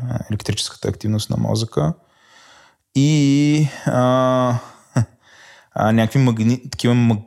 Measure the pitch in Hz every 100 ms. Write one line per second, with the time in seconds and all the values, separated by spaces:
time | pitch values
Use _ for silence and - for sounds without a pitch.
0 | 123 - - 107 - - - - 101 95
1 | 104 107 - - 113 110 113 - 151 -
2 | _ _ _ - - - _ _ _ 135
3 | 147 156 139 139 147 151 147 - 139 123
4 | 127 131 127 127 123 120 - - _ 123
5 | 104 _ _ - - - _ - 107 113
6 | 110 135 127 113 113 123 - - 120 120
7 | 117 107